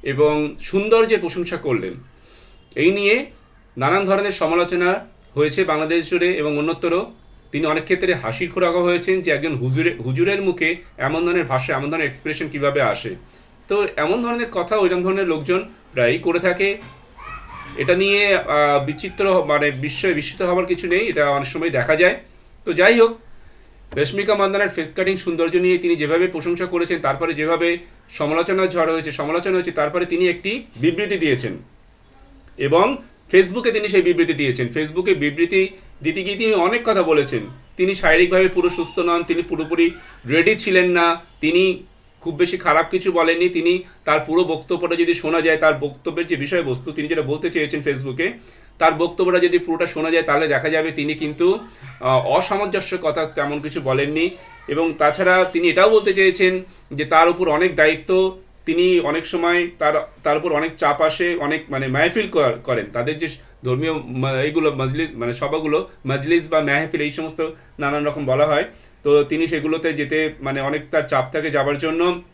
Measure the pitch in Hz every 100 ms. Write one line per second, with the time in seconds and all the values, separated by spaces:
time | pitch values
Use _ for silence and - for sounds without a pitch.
0 | 135 135 151 151 151 - - 190 208 226
1 | 220 214 175 180 175 165 147 117 92 92
2 | - - - - - - _ - 160 202
3 | 202 226 285 - _ _ _ - 135 185
4 | 190 196 202 185 160 170 175 175 180 196
5 | - - - 139 151 147 185 156 156 170
6 | 156 175 175 175 151 147 151 165 - 170
7 | 226 - - - - 143 156 156 156 180
8 | 185 156 - - 175 - 175 175 175 175
9 | 175 185 165 143 160 135 123 131 175 -
10 | 127 135 175 202 196 175 160 175 - -
11 | 139 160 170 175 151 131 127 139 143 165
12 | 147 131 156 151 156 143 139 139 123 101
13 | 113 90 - _ _ _ - 202 202 -
14 | 156 220 240 240 233 185 175 214 190 180
15 | 180 190 185 156 143 180 214 - - 123
16 | 120 165 165 170 180 180 196 214 - -
17 | - - - - - - - - 143 180
18 | 196 202 202 185 - 147 147 143 139 147
19 | 196 - 196 185 147 147 147 135 143 135
20 | 190 156 143 - 185 180 180 175 185 180
21 | 151 151 143 139 127 156 165 135 123 156
22 | 180 220 - - - - - 165 190 233
23 | 226 226 - - - - - - - 131
24 | 147 196 202 208 196 196 202 - 156 -
25 | 185 190 180 165 165 175 180 180 175 170
26 | 147 165 180 170 160 175 180 175 170 170
27 | 139 139 165 147 156 165 170 170 - -
28 | _ - 147 160 175 190 185 175 160 160
29 | 151 139 147 170 180 185 175 165 147 175
30 | 175 170 180 175 196 240 226 113 147 170
31 | 208 196 160 127 120 92 - - _ _
32 | _ - - - - - 135 165 214 277
33 | - _ _ 185 185 208 240 214 208 190
34 | 175 170 165 147 139 127 123 160 156 160
35 | 185 175 147 143 170 196 190 - - -
36 | 147 196 190 202 220 208 175 233 233 208
37 | 160 156 135 123 101 - - - 185 190
38 | 160 160 180 185 190 185 175 175 165 -
39 | 175 170 170 165 165 160 151 170 170 175
40 | - - 117 151 170 214 208 185 180 175
41 | 170 170 - - 151 175 190 180 - _
42 | _ _ 170 147 175 180 175 151 165 185
43 | 185 170 160 165 180 175 165 180 180 -
44 | - 151 151 165 180 156 - 170 175 170
45 | 170 170 156 165 160 156 156 143 143 139
46 | - 156 170 156 139 180 151 127 - 151
47 | 151 160 135 151 170 170 147 156 147 131
48 | 135 120 180 240 - - - - 165 156
49 | 170 - 180 180 175 175 170 165 175 -
50 | 165 165 156 143 156 139 151 160 160 147
51 | 147 151 151 147 175 214 226 - 135 -
52 | 131 131 - 160 185 196 208 - 139 180
53 | 165 147 156 - 143 147 147 160 131 131
54 | 143 151 175 180 - - - 147 165 151
55 | 151 151 180 185 180 175 170 156 202 220
56 | 202 190 190 180 185 185 185 - - 139
57 | 147 160 170 175 175 151 185 147 156 156
58 | - 185 190 185 - - - 170 185 180
59 | 147 156 160 175 170 175 170 - 151 151
60 | - - 156 151 170 151 160 - 151 143
61 | 160 156 175 170 143 156 - 135 135 135
62 | 170 196 185 170 135 117 - 117 101 120
63 | 127 151 160 - - - 123 127 160 156
64 | 123 127 135 131 143 156 156 135 131 143
65 | 160 117 120 123 143 156 156 156 190 -
66 | 127 139 143 170 160 156 143 143 156 -
67 | 147 139 160 156 160 160 - - 143 147
68 | 147 143 135 131 151 147 - - - _
69 | 147 147 143 151 160 165 151 160 160 147
70 | 135 156 156 - 135 139 135 151 151 160
71 | 147 139 127 156 156 143 139 143 160 165
72 | 175 175 -